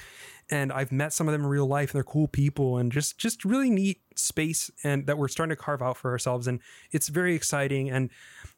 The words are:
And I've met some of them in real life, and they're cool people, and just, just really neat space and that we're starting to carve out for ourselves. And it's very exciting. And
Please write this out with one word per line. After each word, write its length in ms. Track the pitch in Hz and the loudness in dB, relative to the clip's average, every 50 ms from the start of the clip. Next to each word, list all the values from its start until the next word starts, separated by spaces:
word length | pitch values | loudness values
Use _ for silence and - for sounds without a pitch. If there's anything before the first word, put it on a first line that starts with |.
| - - - - - - - - _ - | -20 -20 -20 -20 -20 -20 -20 -20 _ -4
And 220 | 151 143 139 135 131 | -2 0 0 0 0
I've 200 | 131 135 - 131 | -2 -2 0 0
met 200 | 135 143 156 - | 0 0 0 0
some 140 | - 165 | 0 2
of 60 | 156 151 | 2 2
them 100 | 147 147 | 2 2
in 40 | 139 | 2
real 180 | 139 143 139 | 2 2 2
life, 240 | 131 139 143 143 135 | 2 2 2 0 0
and 60 | - | 0
they're 80 | 139 127 | -2 -2
cool 240 | - - 151 156 143 | 0 2 2 2 4
people, 480 | - 143 139 143 - - 139 127 123 123 | 4 2 2 2 2 2 0 2 2 2
and 140 | 123 120 120 | 0 2 0
just, 240 | 143 147 - - - | 0 -2 -2 -4 -2
just 260 | - 226 - - - | -2 -4 -2 -2 0
really 260 | 190 233 269 277 254 | 0 2 4 4 4
neat 300 | 220 190 190 196 185 - _ _ - | 4 4 2 0 -2 -4 _ _ -6
space 560 | - - - - - 156 160 160 - - - - - - | -4 -4 -2 0 0 -2 0 0 -2 -4 -6 -10 -4 -2
and 220 | 147 143 139 139 | 0 0 0 0
that 120 | 139 147 151 | -2 0 0
we're 100 | 143 131 | 0 -2
starting 280 | - - 160 160 160 | -2 -2 -2 -2 -4
to 40 | - | -4
carve 220 | - - 147 127 123 | -4 -4 -4 -2 -2
out 140 | 127 131 | -2 -4
for 140 | - - 127 | -2 -4 -4
ourselves. 360 | 123 123 - 135 123 123 120 | -2 -2 -2 -2 -2 0 0
And 140 | 127 123 120 - - - - - - - | -2 -2 -2 -6 -12 -20 -20 -14 -4 -4
it's 160 | 151 - - | -2 -2 0
very 260 | 147 175 180 180 175 | 0 0 2 2 2
exciting. 560 | 151 - - - 143 139 139 139 135 135 139 | 0 0 -2 0 0 0 0 0 0 0 0
And 200 | 131 131 131 123 - - - - - - - - - | 0 0 0 -2 -4 -12 -20 -20 -20 -20 -20 -20 -20